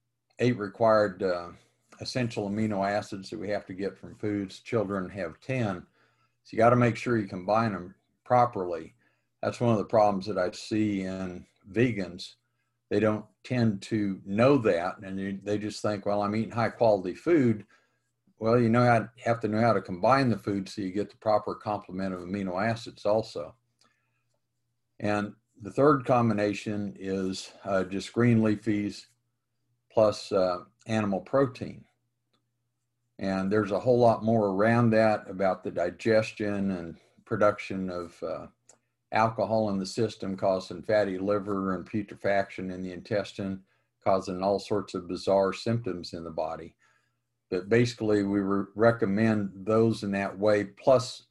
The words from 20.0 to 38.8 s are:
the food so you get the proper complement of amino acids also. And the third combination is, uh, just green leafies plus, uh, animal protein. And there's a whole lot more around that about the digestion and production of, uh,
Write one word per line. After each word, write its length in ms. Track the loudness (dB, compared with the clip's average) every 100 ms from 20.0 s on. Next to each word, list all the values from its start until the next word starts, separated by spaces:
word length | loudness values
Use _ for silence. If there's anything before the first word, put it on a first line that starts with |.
| 2 4 2
the 80 | 0
food 320 | -2 -4 -4
so 120 | -6
you 100 | -4
get 180 | -4 -6
the 80 | -4
proper 380 | 0 0 -2 -6
complement 580 | -6 -6 -6 -6 -6
of 80 | -6
amino 420 | -6 -6 -4 -2
acids 400 | -2 -4 -8 -6
also. 520 | 0 0 -2 -10 -12 -16 _ _ _ _ _ _ _ _ _ _ _ _ _ -6
And 360 | -2 -2 -4 -10 _ _
the 100 | -8
third 340 | 2 4 4 2
combination 880 | 2 2 2 0 -2 -6 -6 -8 -8
is, 520 | -6 -4 -4 -6 -12 -14
uh, 200 | -2 -2
just 300 | 0 -6 -4
green 280 | 2 4 6
leafies 640 | 4 0 -2 -2 -4 -8 -16 _ _ _ _ _ _ _ _
plus, 400 | 4 4 2 -2
uh, 340 | 0 2 0 -8 _ -4
animal 360 | 0 0 -2
protein. 640 | 0 0 0 -2 -12 -12 -20 _ _ _ _ _ _ _ _ _ _ _ _ -10
And 340 | -4 -4 0
there's 200 | 0 0
a 80 | 0
whole 200 | 2 6
lot 240 | 6 4
more 260 | 2 2 2
around 420 | 4 4 6 6
that 360 | 6 4 2 -4
about 360 | -2 0 0
the 80 | -4
digestion 1000 | -2 -4 -2 2 2 2 -4 -4 -2 -2
and 240 | -4 -6 -14 _ _ -8
production 640 | 2 2 2 -6 -8 -6
of, 320 | -8 -10 -10
uh, 240 | -10 -8 -12 _ _ _